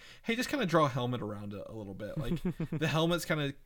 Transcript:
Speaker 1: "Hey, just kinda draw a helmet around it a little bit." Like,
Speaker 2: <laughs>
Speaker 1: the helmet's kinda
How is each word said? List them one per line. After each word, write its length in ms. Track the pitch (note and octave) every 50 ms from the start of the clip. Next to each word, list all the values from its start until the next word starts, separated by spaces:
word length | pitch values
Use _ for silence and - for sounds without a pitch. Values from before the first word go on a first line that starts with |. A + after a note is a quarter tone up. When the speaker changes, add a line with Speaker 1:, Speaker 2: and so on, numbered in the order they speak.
| - - - - -
Speaker 1:
"Hey, 100 | - A3+
just 140 | A#3 B3 -
kinda 180 | - C#4+ A#3+
draw 200 | F3 F#3+ C4 G3+
a 20 | D#3+
helmet 340 | A#2+ C3+ B2 B2 B2 A#2 -
around 320 | G#2 G#2+ G#2 G#2 G2+ G#2
it 80 | G2 -
a 60 | - G#2+
little 220 | A2+ G#2+ G2 F#2+
bit." 240 | F2+ G#2+ G2+ - D#3+
Like, 160 | - - F3 D3+ -
Speaker 2:
<laughs> 280 | F#3 D#3+ - E3 - -
Speaker 1:
the 160 | D3+ D3+ D#3
helmet's 360 | B2+ D#3+ E3 E3+ F3 E3+ -
kinda 300 | - E3+ D3+ D3 C#3 C#3 - -